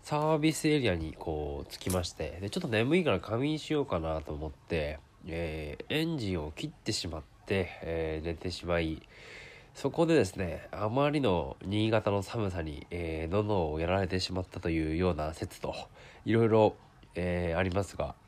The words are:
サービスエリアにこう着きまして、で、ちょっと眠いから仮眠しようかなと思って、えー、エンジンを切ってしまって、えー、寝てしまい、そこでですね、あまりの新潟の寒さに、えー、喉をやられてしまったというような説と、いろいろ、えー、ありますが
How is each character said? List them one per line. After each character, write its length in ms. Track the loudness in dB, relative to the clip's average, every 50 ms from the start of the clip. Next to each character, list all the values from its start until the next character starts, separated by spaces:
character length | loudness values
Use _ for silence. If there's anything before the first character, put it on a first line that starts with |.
サ 340 | -4 -2 -2 0 2 4 4
ー 20 | 4
ビ 160 | 4 2 2
ス 120 | 4 2
エ 120 | 4 4 4
リ 100 | 4 2
ア 60 | 2
に 180 | 2 0 -4
こ 540 | -6 -8 -4 -4 -2 -2 -2 -4 -4 -6 -8 -10
う 20 |
着 60 | -12
き 140 | -8 -4 -2
ま 140 | 0 0 -2
し 80 | -2
て、 260 | -6 -8 -8 -8 -6 -8
で、 80 | -8 -4
ち 80 | -4
ょ 40 | -4
っ 20 |
と 60 | -2 0
眠 280 | 2 2 4 4 4
い 80 | 4 4
か 60 | 4
ら 100 | 2 0
仮 220 | 0 -2 -2 0
眠 160 | 0 0 -2 -2
し 120 | -2 0
よ 120 | 0 0
う 40 | 0
か 140 | 0 0 -2
な 220 | 0 0 -2 -2
と 100 | -4 -6
思 160 | -6 -6 -6 -8
っ 20 |
て、 480 | -10 -12 -6 -2 -2 -2 -2 -2 -6 -10 -14 -20 -20 -16 -12
え 500 | -8 -6 -4 -4 -4 -6 -6 -8 -8 -10 -12 -8 -4
ー、 40 | -2
エ 100 | -2 0
ン 120 | 0 -2
ジ 160 | -2 -2 -2
ン 80 | -2 -2
を 100 | -4 -6
切 160 | -8 -8 -10 -10
っ 20 |
て 220 | -10 -8 -6 -4
し 140 | -4 -4 -4
ま 120 | -6 -8 -8
っ 40 | -10 -14 -20 -20 -4
て、 240 | -2 0 0 0 -2 -6 -10
え 380 | -6 -4 -4 -2 -2 -2 -4 -4
ー、 40 | -4
寝 60 | -4
て 180 | -6 -4 -6 -8
し 140 | -8 -6 -2
ま 160 | 0 0 2
い、 220 | 2 0 -4 -6 -10 -18 -20 -20 -20 -18 -18 -18 -18 -18 -20 -20 -20 -20 -18
そ 160 | -4 -4 -2
こ 160 | 2 2 4
で 80 | 6 6
で 100 | 6 6
す 120 | 4 0
ね、 320 | -4 -4 -4 -4 -8 -10 -10
あ 180 | -6 -4 -2 0
ま 220 | 2 2 2 4
り 100 | 2 2
の 380 | 2 4 2 2 0 -2 -6 -8 -6
新 240 | -2 0 2 4 4
潟 200 | 4 2 2 2
の 120 | 0 0
寒 280 | -2 -2 -2 -2 -2 -2
さ 120 | -2 -2
に、 240 | -4 -4 -6 -8 -10 -8
え 380 | -6 -6 -4 -4 -4 -4 -2 0
ー、 20 |
喉 400 | 2 2 2 2 2 2 2 0
を 80 | 0 -2
や 100 | 0 2
ら 120 | 2 2
れ 60 | 2
て 140 | 2 0 -2
し 120 | -2 -2
ま 80 | -2 -4
っ 60 | -4 -4
た 100 | -8 -4
と 100 | -2 0
い 240 | 0 0 0 0 0
う 20 |
よ 160 | 2 2 2
う 20 | 2
な 200 | 0 -2 -6 -4
説 260 | -6 -8 -8 -8 -8
と、 140 | -8 -8 -6 -8 -10 -12 -16 -20 -20 -20 -20 -10 0
い 80 | 4
ろ 120 | 4 6 6
い 40 | 8
ろ、 280 | 8 8 8 8 6 2 -18 -20 -20 -20 -20 -10 -6
え 380 | -2 -2 0 0 0 0 0 2
ー、 40 | 2
あ 40 |
り 80 | 2 2
ま 140 | 2 0 -2
す 140 | -2 -4 -6
が 160 | -6 -6 -6 -12 -18